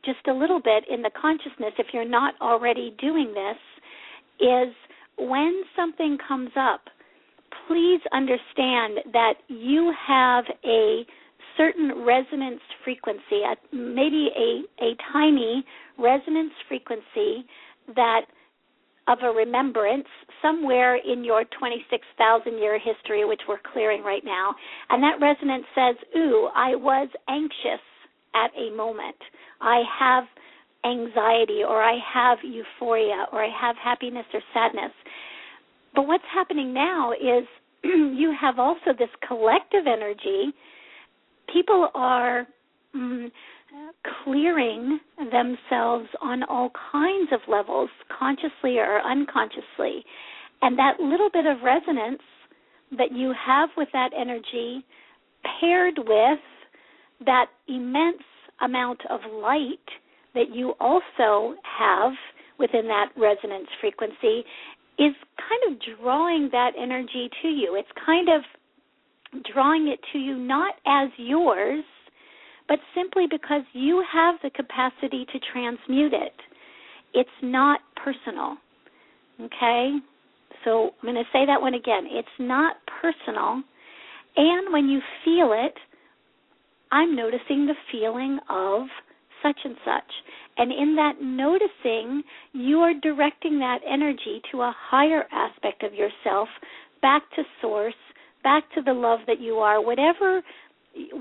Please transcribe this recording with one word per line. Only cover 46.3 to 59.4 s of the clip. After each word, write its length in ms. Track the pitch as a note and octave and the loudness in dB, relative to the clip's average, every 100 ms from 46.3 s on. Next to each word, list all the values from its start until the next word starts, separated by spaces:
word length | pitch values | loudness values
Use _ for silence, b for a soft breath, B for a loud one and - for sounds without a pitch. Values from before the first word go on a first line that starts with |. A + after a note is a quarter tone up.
| B3+ | -6
all 260 | B3 B3 B3 - - | -4 -2 -4 -6 -6
kinds 380 | D4 E4 G4 E4 | 0 0 0 0
of 80 | B3 - | -2 0
levels, 400 | G#3 G3+ C4+ C4 - - - | -2 0 -2 -4 -6 -16 -4
consciously 600 | C4 C4+ D#4 - C4 B3 | -2 -2 -4 -4 -2 0
or 220 | G#3 G#3 | 2 0
unconsciously. 1040 | A#3+ C4+ C#4+ - A3 - - - - - - B B B B - | 0 -2 -2 -2 -2 -4 -12 -6 -4 -6 -12 B B B B 0
And 160 | C4 B3 | 2 4
that 220 | C#4 C4 | 2 2
little 320 | D4 F4 G#4 | 0 2 2
bit 140 | E4+ D#4 | 2 2
of 120 | B3+ | 2
resonance 600 | B3 D4 - C#4 A3 C4+ _ _ _ b b b b C4 | 2 2 2 -4 -4 -8 _ _ _ b b b b -2
that 140 | B3 | -2
you 200 | B3 C4 B3 - | -2 -4 -2 2
have 240 | C4+ D#4+ - | 2 2 -2
with 120 | C#4+ | -4
that 180 | C4+ B3+ - | -2 -2 -4
energy, 640 | A#3+ A#3+ - A#3+ A#3 B3+ - b b b b _ - - | -6 -8 -8 -8 -6 -8 -14 b b b b _ -12 -2
paired 380 | E4+ F4+ F4+ D4+ | 2 4 2 0
with 420 | A3 G#3+ A#3+ D4 - - - b b b b b | 2 4 4 2 -4 -20 -20 b b b b b
that 220 | B3 B3+ - _ - | 0 2 2 _ -10
immense 540 | B3+ B3 C#4 E4+ F4 - _ - - | -8 -4 0 0 0 -8 _ -20 -6
amount 400 | B3+ B3+ B3 B3 - | -4 -2 -4 -6 -8
of 120 | - A3 G#3+ | -8 -8 -6